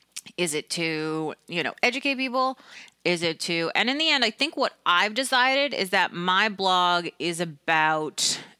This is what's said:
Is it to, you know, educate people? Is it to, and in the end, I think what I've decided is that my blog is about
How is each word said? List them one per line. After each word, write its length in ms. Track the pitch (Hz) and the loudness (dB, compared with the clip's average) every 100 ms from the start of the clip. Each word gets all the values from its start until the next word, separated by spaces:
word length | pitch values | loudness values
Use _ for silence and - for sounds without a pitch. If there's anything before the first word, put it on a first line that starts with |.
| _ - - - | _ -18 -12 -4
Is 200 | 175 151 | -2 -4
it 120 | - | -6
to, 640 | 170 165 156 156 156 156 - - | -4 -2 -2 -4 -4 -4 -8 -8
you 140 | 170 | -4
know, 140 | 135 - | -4 0
educate 320 | 247 262 285 262 | 0 0 -2 -2
people? 420 | 262 254 262 262 - - - _ 175 | -2 0 -2 -4 -14 -20 -20 _ -2
Is 160 | 175 | 0
it 180 | 170 160 | -2 -4
to, 280 | - 165 165 - | -4 -2 0 0
and 120 | 220 | 0
in 120 | 285 | 0
the 100 | 320 | 0
end, 160 | 285 220 | 2 0
I 60 | |
think 260 | - 294 - | 0 -4 -2
what 160 | 240 - | -4 -2
I've 300 | - 175 208 | 2 2 2
decided 640 | 214 262 254 262 269 277 - | 0 0 2 4 2 0 -2
is 160 | 185 | 0
that 200 | 196 170 | 2 2
my 380 | 175 180 185 214 | 0 0 2 2
blog 600 | 196 190 180 175 175 170 - | 2 2 4 4 2 -2 -6
is 200 | 165 165 | -4 -4
about 1000 | 170 143 - 160 156 156 151 - - - - | -6 -6 0 2 4 2 -2 -2 -2 -2 -10